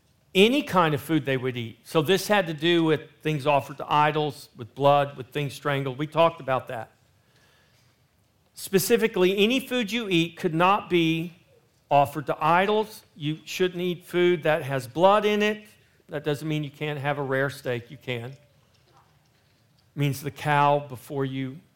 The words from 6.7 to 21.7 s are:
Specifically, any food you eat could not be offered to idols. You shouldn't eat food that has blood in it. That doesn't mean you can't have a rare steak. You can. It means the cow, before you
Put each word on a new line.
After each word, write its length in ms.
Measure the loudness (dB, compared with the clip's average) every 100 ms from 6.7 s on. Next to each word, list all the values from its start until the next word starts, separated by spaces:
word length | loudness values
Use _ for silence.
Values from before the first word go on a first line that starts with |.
| -10 -12 _ _ _ _ _ _ _ _ _ _ _ _ _ _ _ _ -18
Specifically, 840 | -2 0 2 2 2 2 2 4
any 240 | 2 2
food 280 | -2 -4 -2
you 200 | -4 0
eat 260 | 0 0 -2
could 200 | -4 2
not 340 | 2 2 0
be 440 | 0 2 -2 -6 -14 _ _ _ _ _
offered 360 | 2 2 -2 -6
to 100 | -2
idols. 600 | 2 2 2 0 -2 -10 -20 -8
You 240 | -6 -6 -10
shouldn't 340 | -2 -2 -2
eat 260 | -6 -6 -4
food 380 | 0 2 2
that 180 | 2 0
has 240 | 0 -4 -4
blood 380 | 4 6 6
in 180 | 4 2
it. 220 | 0 -2 -10 _ _ _ _
That 160 | -6 -4
doesn't 200 | -4 -4
mean 200 | -4 -6
you 40 |
can't 300 | -8 -8 -4
have 180 | -4 -4
a 40 |
rare 280 | -2 0 -2
steak. 400 | -4 -6 -6 -8
You 60 | -14
can. 300 | -8 -8 -8
It 100 | -16 _ _ _ _ _ _ _ _ _ _ _ _ _ _ _ -4
means 260 | -2 -2
the 80 | -8
cow, 500 | -6 0 4 4 2
before 440 | -2 -14 -8 -6
you 340 | -4 -4 -8 -12 -20